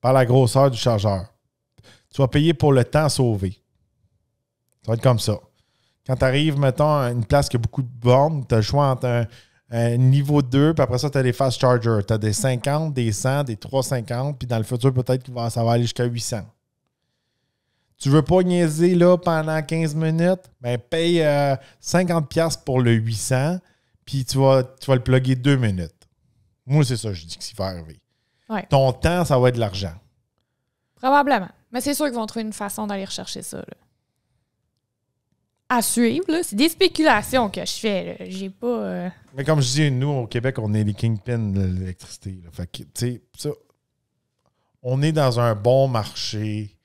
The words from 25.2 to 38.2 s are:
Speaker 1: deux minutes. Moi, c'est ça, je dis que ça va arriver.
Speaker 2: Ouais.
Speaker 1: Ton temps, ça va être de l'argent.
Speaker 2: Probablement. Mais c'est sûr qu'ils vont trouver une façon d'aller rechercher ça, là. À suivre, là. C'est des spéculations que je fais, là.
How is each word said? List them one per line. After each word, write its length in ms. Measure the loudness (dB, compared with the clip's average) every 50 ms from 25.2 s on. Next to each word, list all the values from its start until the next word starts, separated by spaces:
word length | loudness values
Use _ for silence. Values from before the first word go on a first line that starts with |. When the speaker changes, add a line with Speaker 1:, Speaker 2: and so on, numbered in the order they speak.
| 2 2 -2
Speaker 1:
deux 200 | 0 2 2 2
minutes. 540 | 2 2 0 0 -2 -6 -8 _ _ _ _ _ _ _ _ _ _ _ _ _ _ _
Moi, 180 | 0 2 2 2
c'est 140 | 2 -2 -4
ça, 160 | -4 -6 -8
je 120 | -8 -10
dis 120 | -14 -16 -14
que 60 | -14
ça 80 | -16 -10 -8
va 80 | -8 -8
arriver. 340 | -8 -10 -14 -16 -20 _ _ _ _ _ _ _ _ _ _ _
Speaker 2:
Ouais. 160 | -8 -8 -4 _
Speaker 1:
Ton 220 | 2 2 2 2
temps, 320 | 0 0 -2 -2 0 0 0
ça 140 | 2 2 4
va 120 | 4 2
être 60 | 2
de 40 | 2
l'argent. 340 | -4 -4 -6 -8 -8 -8 -10 -12 _ _ _ _ _ _ _ _ _ _ _ _ _ _ _ _ _ _ _
Speaker 2:
Probablement. 540 | _ 0 2 4 4 4 4 0 0 -2 -6 -14 _ _ _
Mais 80 | -8 -6
c'est 140 | -4 -2 -2
sûr 140 | -2 -2 -2
qu'ils 80 | -2
vont 100 | -4 -6
trouver 180 | -6 -6 -8 -8
une 100 | -8 -8
façon 320 | -8 -8 -8 -8 -8 -8 -6
d'aller 180 | -6 -8 -8
rechercher 380 | -8 -10 -12 -10 -10 -12 -12 -12
ça, 140 | -12 -12 -14
là. 60 | -14 -14 -18 _ _ _ _ _ _ _ _ _ _ _ _ _ _ _ _ _ _ _ _ _ _ _ _ _ _ _ _ _ _ _ _ _ _ _ _ _ _ _
À 120 | -2 -2
suivre, 440 | 0 0 0 2 2 2 2 0 -2 -2
là. 120 | -2 -2 -2
C'est 120 | -4 0 2
des 100 | 2 2
spéculations 840 | 2 2 0 0 2 2 2 4 4 2 0 0 0 0 0 0
que 120 | -2 -6 -8
je 60 | -8
fais, 320 | -8 -6 -4 -4 -2 -2 -4 -6 -10
là. 60 | -12